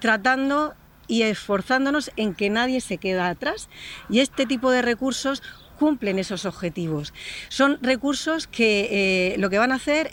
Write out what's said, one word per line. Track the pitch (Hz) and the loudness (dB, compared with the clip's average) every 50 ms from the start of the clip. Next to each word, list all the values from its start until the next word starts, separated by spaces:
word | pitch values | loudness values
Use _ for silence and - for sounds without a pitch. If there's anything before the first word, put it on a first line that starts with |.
tratando | - 233 220 220 196 254 262 262 269 277 277 294 302 302 - - - - - - - | 0 2 2 2 4 2 2 2 2 0 2 0 0 -2 -4 -10 -20 -20 -20 -16 -6
y | - 226 226 226 | -2 0 2 2
esforzándonos | 220 208 - - - 202 196 190 - 254 262 269 277 285 302 - - - | 2 0 -2 -2 -2 -2 0 0 0 0 2 2 2 0 0 -2 -4 -4
en | - 220 214 170 | -4 -2 -2 -2
que | - 208 202 | -2 -2 0
nadie | 208 226 240 254 254 254 240 | 0 0 0 0 0 -2 -2
se | - 196 170 | -4 -6 -4
queda | - 190 185 185 180 180 | -2 -2 0 0 0 0
atrás. | 175 - - 285 381 440 - - - - - - - - - - | -2 -2 -4 -6 -6 -6 -10 -16 -18 -18 -18 -16 -16 -16 -6 0
Y | 202 233 | 2 2
este | 277 269 - - 269 | 2 2 0 -2 -2
tipo | 226 269 240 247 262 | 0 -2 0 2 2
de | 254 247 240 | 2 2 2
recursos | 240 233 - 254 269 247 - - 269 277 262 - - - - - - - - | 0 0 0 -2 -4 -2 -2 -2 -4 -4 -4 -8 -14 -20 -20 -20 -20 -4 0
cumplen | 294 302 302 247 - 202 190 190 | 2 2 2 2 0 -2 0 -2
esos | 185 - 202 165 - | -2 -2 -4 -6 -6
objetivos. | 196 160 - - 170 151 - 170 160 156 151 147 - - - - - - - - - | -6 -6 -6 -6 -6 -4 -4 -4 -2 -2 -4 -4 -8 -12 -14 -14 -14 -12 -14 -12 -4
Son | - - 269 277 285 294 | 0 2 4 4 2 2
recursos | - 254 262 240 - 277 285 262 - 320 320 320 - | 0 0 0 0 0 -2 -2 -2 -2 -2 -2 -2 -4
que, | - - - 233 220 208 202 196 240 214 202 196 190 190 185 180 180 - | -6 -2 2 4 4 4 2 2 0 0 2 2 4 4 2 2 2 2
eh, | - | 0
lo | 190 196 | 0 2
que | 190 202 | 2 2
van | 233 254 262 | 2 2 2
a | |
hacer | 254 - - 294 311 320 - | 0 0 0 0 0 0 -2